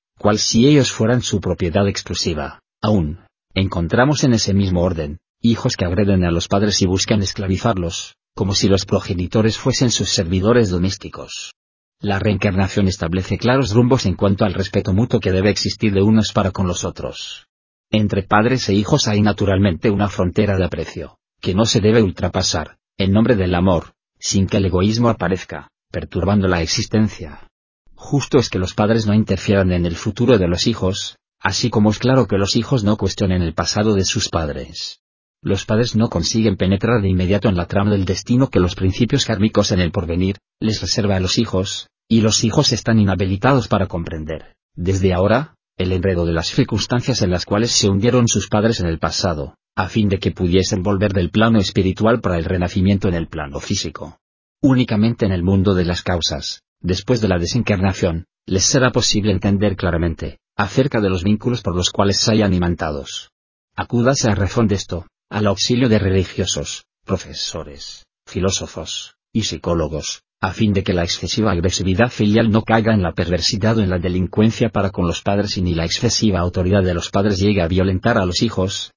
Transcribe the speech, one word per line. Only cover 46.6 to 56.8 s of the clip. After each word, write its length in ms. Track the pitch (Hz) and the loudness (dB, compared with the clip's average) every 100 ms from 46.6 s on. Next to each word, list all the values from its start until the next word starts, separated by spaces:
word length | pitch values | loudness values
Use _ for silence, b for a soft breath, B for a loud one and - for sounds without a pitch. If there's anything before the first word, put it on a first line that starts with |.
| 123 107 - 123 131 120 | -2 -2 -2 -2 -2 0
en 80 | 95 | 0
las 160 | 90 - | -2 0
cuales 240 | 104 117 | -2 0
se 180 | - 101 | 0 2
hundieron 400 | 98 117 123 113 | 2 2 2 2
sus 200 | 107 - | 0 0
padres 320 | 107 113 117 | 0 0 0
en 60 | 87 | -2
el 120 | 80 | -2
pasado, 560 | 80 - 95 76 69 - _ | -4 -2 -4 -4 -8 -14 _
a 140 | - 95 | -6 -2
fin 220 | 113 104 | 0 0
de 80 | 95 | 0
que 120 | 107 | -2
pudiesen 520 | - 90 92 90 98 | -2 2 2 2 -2
volver 320 | 95 98 104 | -2 0 0
del 160 | 92 87 | 0 0
plano 280 | 107 113 113 | 2 4 4
espiritual 640 | 95 - 92 90 107 120 | 2 0 0 2 0 2
para 160 | 98 85 | 0 -2
el 80 | |
renacimiento 640 | 80 92 87 98 92 98 101 | -2 -2 0 2 2 2 0
en 60 | |
el 140 | 85 80 | -2 -4
plano 320 | 80 71 69 | -8 -10 -10
físico. 580 | - 101 78 - 76 - _ _ _ _ | -6 -6 -6 -10 -16 -18 _ _ _ _
Únicamente 640 | 135 127 120 107 110 120 | 2 4 2 2 2 2
en 80 | 104 | 0
el 100 | 90 | 0
mundo 320 | 90 98 95 | 2 4 4
de 120 | 90 85 | 2 0
las 160 | 87 | -2
causas, 580 | - 90 - 71 - - _ _ | -2 -2 -2 -4 -8 -14 _ _